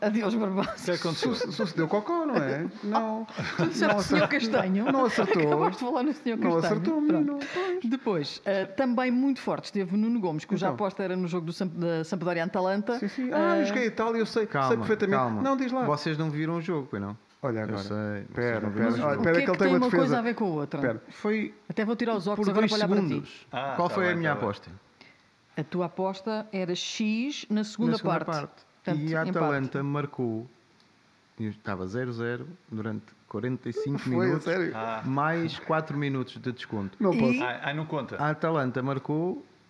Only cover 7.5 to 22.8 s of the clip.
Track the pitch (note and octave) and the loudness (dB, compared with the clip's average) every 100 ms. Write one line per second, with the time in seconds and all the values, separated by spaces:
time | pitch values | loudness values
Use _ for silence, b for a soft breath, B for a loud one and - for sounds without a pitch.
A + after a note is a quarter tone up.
7.5 | F4+ F#4 F4+ B3 B3+ A#3 F3+ C#3+ - - | -4 -2 -2 -2 -2 0 0 -2 -6 -2
8.5 | G3 F#3+ G3 C4+ A#3+ B3+ B3 C4+ C4 - | 0 -2 0 0 2 2 2 2 0 0
9.5 | D3+ - G#3 F#3 G3+ A3 A#3 F3+ D#3 - | -2 -2 -4 0 0 2 2 0 -2 -2
10.5 | F#3 F#3 B2 G3+ F#3 F#3+ F#3 F3+ F3 E3 | 0 0 0 -2 -2 -2 0 0 -2 -4
11.5 | F3 F#3+ E3+ E3+ E3 D#3+ F#3+ E3+ E3+ E3 | -4 -4 -2 -2 0 -2 -2 0 0 0
12.5 | G3+ F#3 G3 G#3 A#3+ G#3 - B3+ D4 D#4+ | 0 2 0 0 -2 -2 -4 -2 2 4
13.5 | E4+ C#4+ B3 A#3 - A3+ A3+ G#3+ A#3+ G#3+ | 4 2 2 0 0 0 0 0 0 0
14.5 | C#3+ C3 A3+ G#3+ G#3+ G3+ C#3 B2+ G#2+ C4+ | 2 4 2 2 2 4 4 2 2 0
15.5 | C4+ B3+ C4 B3 D3 E3 D3+ D#3+ D3 D#3 | 0 0 0 0 0 0 0 -2 -2 -2
16.5 | E3+ E3 E3 B2+ G#2 G2+ G#2+ _ _ C#3 | -2 -2 -4 -2 -4 -6 -8 _ _ -4
17.5 | A2+ G#2+ G#2 G2 G#2+ G#2+ G#2 G2+ - A#2+ | -2 -2 -4 -4 -4 -4 -6 -6 -2 0
18.5 | A2+ G#2+ G2+ - A#3+ - C#3+ - E3 - | 0 0 0 2 2 2 2 4 4 4
19.5 | F3+ F#3+ - B3+ F3+ D3 D3 A#3 A#3 G#3 | 4 4 4 4 4 4 4 0 0 0
20.5 | D#3 C#3+ D3 C3+ A2 - - G#3 G#3+ G#3 | 0 -2 -2 0 -2 -6 -6 0 0 -2
21.5 | - - F3+ G#3+ A#3 A#3+ A3 F3+ G#3 G#3 | -8 -10 -4 -2 0 0 0 0 0 2
22.5 | G3+ A3 G#3+ | 4 4 4